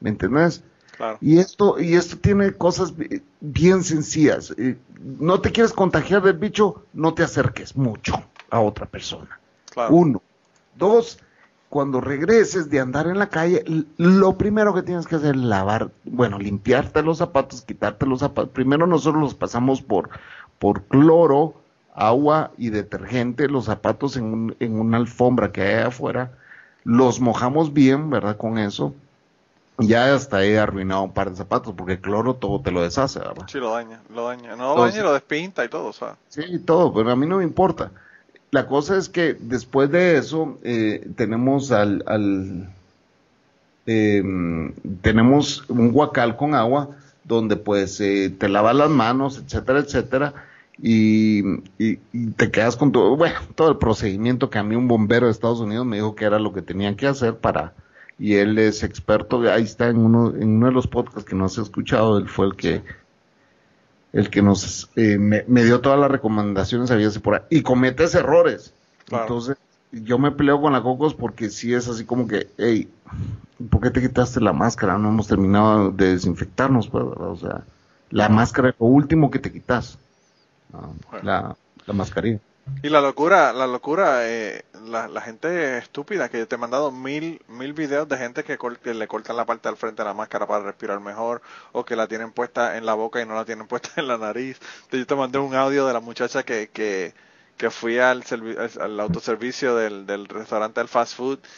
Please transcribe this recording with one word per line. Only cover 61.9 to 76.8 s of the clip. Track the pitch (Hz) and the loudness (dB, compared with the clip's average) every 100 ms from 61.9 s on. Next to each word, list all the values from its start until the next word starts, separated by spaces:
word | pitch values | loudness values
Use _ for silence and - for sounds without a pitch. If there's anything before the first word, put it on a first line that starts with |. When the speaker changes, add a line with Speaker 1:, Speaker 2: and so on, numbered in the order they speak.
| 123 110 104 | 2 4 2
Speaker 1:
él | - | 0
fue | - 98 | -2 -2
el | 95 | 0
que, | 85 85 | -4 -4
Speaker 2:
Sí. | - - _ _ _ _ _ _ _ _ _ _ _ | -6 -20 _ _ _ _ _ _ _ _ _ _ _
Speaker 1:
el | 104 101 | -2 0
que | 101 | 4
nos, | 101 98 - - - - | 4 4 -2 -10 -6 2
eh, | 110 101 | 2 4
me, | 104 104 107 | 2 0 4
me | 123 | 4
dio | 113 120 | 6 4
todas | 135 139 | 4 4
las | 139 | 4
recomendaciones, | 135 110 107 101 95 92 120 123 | 2 0 -2 -2 -2 -2 -2 0
había | 113 107 | 2 2
así | 101 | 0
por | 101 | -2
ahí, | 101 - | -2 2
y | 156 | 0
cometes | 127 123 127 127 170 | 2 2 2 2 2
errores. | 180 123 165 165 107 - _ _ _ - | 2 4 4 4 0 -10 _ _ _ -8
Speaker 2:
Claro. | 120 113 | -6 -4
Speaker 1:
Entonces, | 120 120 139 _ _ _ | -4 -4 -8 _ _ _
yo | 117 110 123 | -14 -2 2
me | 143 | 2
peleo | 139 143 143 | 2 2 4
con | 147 | 2
la | 131 | 2
Cocos | 117 127 151 | 0 0 -2
porque | - 120 - 110 | -2 -8 -6 -8
sí | - 120 | -6 -2
es | 123 120 | -2 -2
así | 113 | -8
como | 107 120 110 | -4 -4 -2
que, | 101 - - | -4 -4 -4
"Hey, | 113 110 - _ - - - - - _ 120 | 0 0 -2 _ -16 -10 -10 -10 -16 _ 0
¿por | - | 2
qué | 123 | 2
te | 123 | 0
quitaste | 123 123 123 123 | 0 0 0 2
la | 107 | 0
máscara? | 76 110 - 101 95 | 2 0 0 -2 0
No | 107 | 0
hemos | 110 104 | 0 0
terminado | 98 95 101 107 107 98 | 2 4 4 4 4 2
de | 95 95 | 2 2
desinfectarnos, | 92 95 85 85 - 131 131 | 2 0 -4 -6 -2 2 2